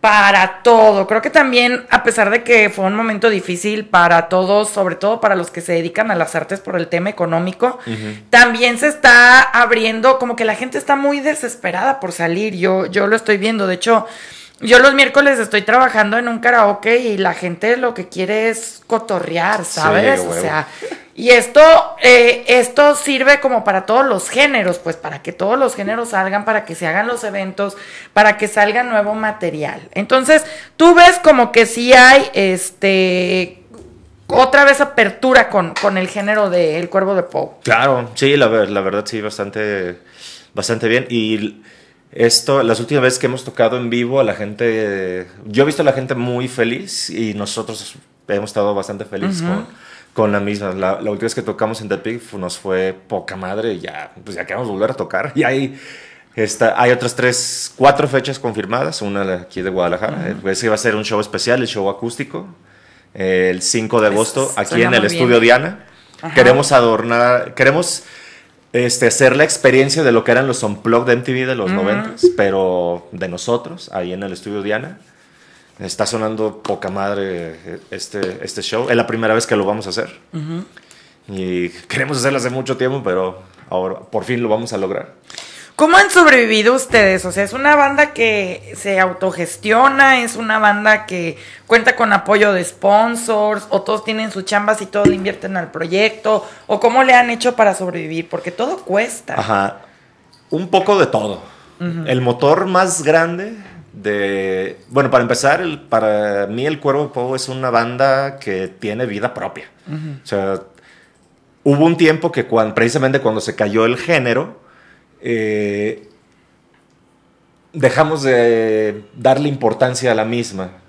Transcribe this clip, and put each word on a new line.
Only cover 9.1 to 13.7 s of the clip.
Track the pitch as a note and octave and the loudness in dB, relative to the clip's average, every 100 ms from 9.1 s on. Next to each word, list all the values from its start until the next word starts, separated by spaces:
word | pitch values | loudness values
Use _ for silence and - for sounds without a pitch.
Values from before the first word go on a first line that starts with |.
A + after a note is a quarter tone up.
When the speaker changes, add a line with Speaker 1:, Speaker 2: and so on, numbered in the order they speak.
| A#3+ B3 B3+ | 8 10 8
Speaker 1:
abriendo, | C4 A#3 A#3 A#3 A3 A3+ A#3+ C4 | 6 2 2 2 0 2 2 2
como | B3 A#3 | 0 -2
que | |
la | A3 G#3+ | -2 -4
gente | B3+ C#4+ | -6 -8
está | C#4+ C#4 | -2 0
muy | C#4 C#4+ | 0 -2
desesperada | C#4 D4 A#3+ A#3 - F3 A#3+ C4+ | -2 -4 -6 -8 -6 -2 -2 -2
por | F#3 | -6
salir. | F3 E3+ F3 G#3+ F3+ | -4 -2 -2 -4 -2
Yo, | F#3 F#3+ F3+ | -2 0 -2
yo | F#3+ G3+ | -2 0
lo | A3 | -2
estoy | A3 G3+ | 0 -2
viendo. | G3+ A3+ | 0 -2
De | G3 | -2